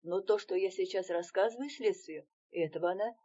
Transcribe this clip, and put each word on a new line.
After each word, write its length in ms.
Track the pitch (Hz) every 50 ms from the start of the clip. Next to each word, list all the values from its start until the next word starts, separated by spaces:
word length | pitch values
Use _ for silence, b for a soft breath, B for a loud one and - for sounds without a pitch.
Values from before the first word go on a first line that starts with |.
| -
но 180 | 165 175 196
то, 160 | 190 - 214
что 180 | 208 - - 185
я 160 | 185 190 190
сейчас 380 | - - 185 180 - 190 180 -
рассказываю 600 | 175 170 175 - - 190 196 233 233 247 277 285
следствию, 560 | - - 226 208 180 - - - 156 151 - _ _ _ _ _
этого 400 | - 170 165 151 147 165 170 175
она, 220 | 180 196 208 233 233 _